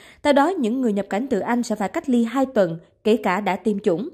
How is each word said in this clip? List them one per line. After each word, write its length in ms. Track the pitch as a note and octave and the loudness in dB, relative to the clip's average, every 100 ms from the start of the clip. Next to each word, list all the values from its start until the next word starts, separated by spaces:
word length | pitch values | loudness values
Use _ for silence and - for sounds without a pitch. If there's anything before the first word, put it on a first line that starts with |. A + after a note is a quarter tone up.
| - - | -20 -4
Theo 100 | D4 | 2
đó, 160 | C#4 C#4+ | 4 4
những 320 | F#4+ A3+ B3+ | 2 -2 0
người 120 | B3 | 0
nhập 140 | G3+ G3 | -2 -2
cảnh 160 | G3 C4+ | -4 -2
từ 100 | G#3 | -2
Anh 220 | - A#3+ | 0 -2
sẽ 120 | A#3 | -2
phải 140 | G#3+ F#3+ | -4 -4
cách 200 | E4 D#4 | -4 0
ly 160 | A#3+ | 0
hai 220 | A3+ B3 C4 | 0 0 0
tuần, 320 | C4 F3+ E3 - _ | 2 0 -2 -14 _
kể 120 | G#3+ A3+ | 0 2
cả 240 | A3 F#3 | 2 -2
đã 160 | G3+ F#3+ | -2 -2
tiêm 220 | A3+ G3+ | -2 -2
chủng. 300 | G3+ E3 D4 | 0 0 -4